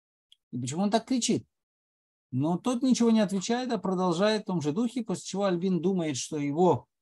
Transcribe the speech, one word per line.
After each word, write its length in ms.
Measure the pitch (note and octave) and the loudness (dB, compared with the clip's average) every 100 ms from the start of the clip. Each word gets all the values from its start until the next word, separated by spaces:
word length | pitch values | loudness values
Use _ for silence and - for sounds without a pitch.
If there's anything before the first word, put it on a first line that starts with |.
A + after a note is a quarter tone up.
| _ _ _ _ _ | _ _ _ _ _
и 60 | B2 | -8
почему 240 | B2 D#3+ | -6 -2
он 80 | G3+ | 0
так 140 | A3+ | 0
кричит. 400 | - C4 - C#3 - _ _ _ _ _ _ _ - | 0 -2 0 -2 -2 _ _ _ _ _ _ _ -8
Но 280 | B2+ D#3 F3 | -2 0 0
тот 260 | B3 B3 | -2 0
ничего 260 | C4 A#3+ A#3 | 2 4 4
не 80 | A3 | 4
отвечает, 540 | G3 F#3+ F3+ A#3+ B3 | 2 -2 -2 -4 -2
а 60 | A3 | -4
продолжает 640 | F#3 F#3 F#3 E3 G#3+ G#3+ | -2 0 0 2 2 0
в 40 | G#3+ | -2
том 160 | F3+ | -2
же 80 | D3 | 0
духе, 320 | E3 A#3+ C4 | 0 -2 -4
после 220 | A3 E3+ | -6 -6
чего 200 | - F#3+ | -6 -2
Альбин 380 | G3+ F3 F#3+ F3+ | 0 0 0 0
думает, 340 | F3 F#3 D#3 C3 | 0 0 -2 -4
что 220 | - D3+ | -6 -4
его, 480 | C#3+ D3+ F3+ B2 - _ | -4 2 4 2 -2 _